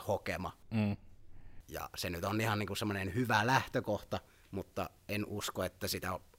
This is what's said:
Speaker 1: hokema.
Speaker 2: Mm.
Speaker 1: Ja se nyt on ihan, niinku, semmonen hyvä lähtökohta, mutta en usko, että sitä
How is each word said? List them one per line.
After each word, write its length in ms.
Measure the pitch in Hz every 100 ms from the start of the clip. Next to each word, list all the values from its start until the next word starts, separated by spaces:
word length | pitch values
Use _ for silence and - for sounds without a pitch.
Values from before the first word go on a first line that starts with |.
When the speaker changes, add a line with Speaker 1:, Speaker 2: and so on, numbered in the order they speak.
| -
Speaker 1:
hokema. 440 | 95 - 85 85 - -
Speaker 2:
Mm. 260 | 110 104 101 - - - - - - -
Speaker 1:
Ja 220 | 78 - -
se 140 | 92
nyt 140 | 85
on 180 | 98 107
ihan, 180 | 113 104
niinku, 160 | 101 98
semmonen 380 | 104 98 95
hyvä 340 | 107 117 107 113
lähtökohta, 720 | 131 - 131 - 101 - 98 - - -
mutta 380 | 98 - - 87 - -
en 160 | 104 104
usko, 380 | 101 - -
että 240 | 92 - 98
sitä 320 | 95 92 90 -